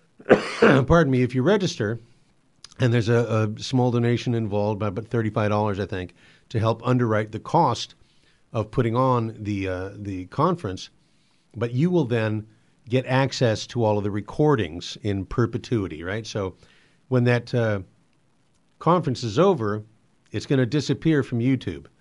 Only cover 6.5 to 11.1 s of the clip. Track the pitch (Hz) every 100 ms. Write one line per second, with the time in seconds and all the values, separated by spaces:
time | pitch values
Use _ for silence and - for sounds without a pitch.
6.5 | 117 110 117 127 127 120 107 107 104 -
7.5 | 170 151 113 - - _ _ _ _ _
8.5 | 117 110 - 117 117 131 123 113 110 104
9.5 | 101 95 90 95 107 101 92 92 - 160
10.5 | 175 101 92 - _ _